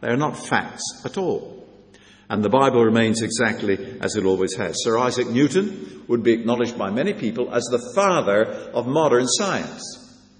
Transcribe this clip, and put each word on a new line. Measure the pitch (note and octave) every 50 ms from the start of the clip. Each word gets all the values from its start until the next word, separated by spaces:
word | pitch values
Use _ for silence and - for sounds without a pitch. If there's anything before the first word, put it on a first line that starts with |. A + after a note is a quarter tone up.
They | - A#2
are | A#2
not | B2+ D3+ D3 A#2
facts | - - - - A2 F2+ - - - - - - - -
at | - -
all. | - F#3+ E3+ A2 - - - - - - - - - - - - - _ - - - _ _
And | A2 G#2 G#2
the | G#2
Bible | G#2+ C3 C3+ C3+ A#2+ A#2+ A#2
remains | A2+ A2 A2+ A#2 A2+ G#2+ - A#2
exactly | G#2 - - B2+ A2 G#2+ - - G2+ G2 F#2 - - - - -
as | G2 -
it | G#2+ F#2
always | F#2+ F#2+ F#2 F#2 F#2+ -
has. | - G#2 F2 D#2 - -
Sir | A#2+ A2+ A#2
Isaac | B2+ B2 A#2 B2 B2 F#2+
Newton | A2+ A#2+ C#3+ C#3+ - F#3 G3+ G#3+ - - - - - - - -
would | A#2+ A#2+ G#2+
be | A#2+ A2+
acknowledged | - - A2 A#2+ A#2+ A#2+ A2 -
by | - G#2+ F#2+
many | G2 A#2 C#3+ G3 G#3
people | - - A2 - B2+ B2 - -
as | A#2+ A#2 -
the | B2 A#2 A#2+ - -
father | F#3+ G3+ G3 F3+ D#3+ B2+ G2 G2+ G#2 A2 - - - - - -
of | B2+ A#2+
modern | A#2+ C3+ D#3 D#3+ D3 B2 B2 B2+
science. | B2 - - G#3+ G3 E3+ A#2 - - - - - - - - - - - - - - _